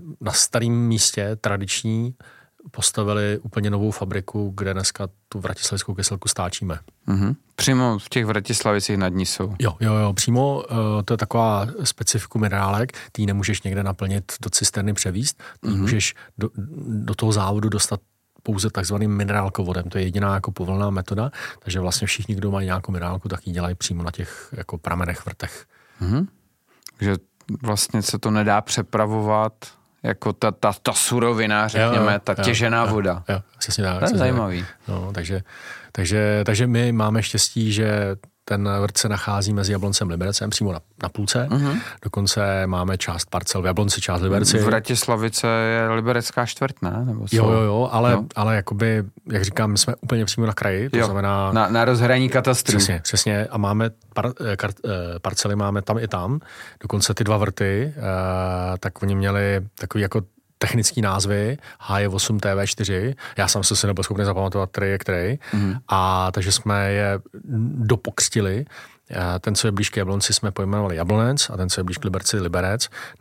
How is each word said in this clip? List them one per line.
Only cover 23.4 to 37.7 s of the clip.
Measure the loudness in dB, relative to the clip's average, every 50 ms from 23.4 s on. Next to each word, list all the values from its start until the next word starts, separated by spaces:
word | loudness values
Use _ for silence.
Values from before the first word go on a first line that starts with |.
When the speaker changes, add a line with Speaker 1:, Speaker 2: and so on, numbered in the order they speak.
| -6 -6
Speaker 1:
ji | -4
dělají | -2 -2 -2 -4
přímo | -4 -4 -4 -4 -4 -4
na | -6
těch | -6 -6 -8 -10 -10 -16 -16 -14 -12 -12
jako | -10 -10 -10 -8
pramenech, | -4 -4 -2 -2 -2 -2 -4 -6 -8
vrtech. | -12 -10 -10 -10 -12 -12 -14 -20 _ _ _ _ _ _ _
Speaker 2:
Mhm. | -2 0 2 2 0 -2 -4 _ _ _ _ _ _ _ _ _ _ -20 -10 _
Takže | 0 0 0 0 -4 _ _ _ -10 -8 -8 -6
vlastně | -2 -2 0 0 -2 0 0 -2
se | 0 0 -2 -2
to | 0 2
nedá | 2 2 4 4 4 2
přepravovat, | 2 0 -2 -2 -2 0 2 2 2 2 2 0 2 2 2 2 2 0 -2 _ -16 -20 -20 _ _ _ _ _ -4
jako | -4 -4 -2 -2 -2 -2
ta, | 2 0 0
ta, | 0 2 2 2 2 2 -2
ta | 0 0
surovina, | 2 0 2 2 2 2 2 2 2 2 2 2 2
Speaker 1:
Jo, | 2 2
Speaker 2:
řekněme, | 2 2 2 4 4 4 4 4 2
Speaker 1:
jo, | 2 0
Speaker 2:
ta | -2 -2 0
Speaker 1:
jo, | 2
Speaker 2:
těžená | 2 2 2 2 2 4 2 2
Speaker 1:
jo, | 2 2
Speaker 2:
voda. | 2 2 2 0 -2 -2 -2
Speaker 1:
jo, | -2 -2 -2 -8 _ -8
přesně | -6 -4 -2 -2 0
tak, | -2 0
Speaker 2:
To | 0
je |
Speaker 1:
přesně | 0 2 2
tak. | 2
Speaker 2:
zajímavý. | 2 2 2 2 0 0 -2 -4 -4 -6 -10 -14 _ -6
Speaker 1:
No, | -4 -4 -4 -4 -6
takže, | -6 -4 -4 -4 -4 -4 -8 -14 -18 -16 -16 -16 -16 -18 -12
takže, | _ -2 0 2 2 2 4 4 4 2 2
takže | 2 2 2 2 4
my | 4 4 4 4
máme | 2 2 2 2 2 2 0
štěstí, | 0 0 0 0 0 0 0 0 2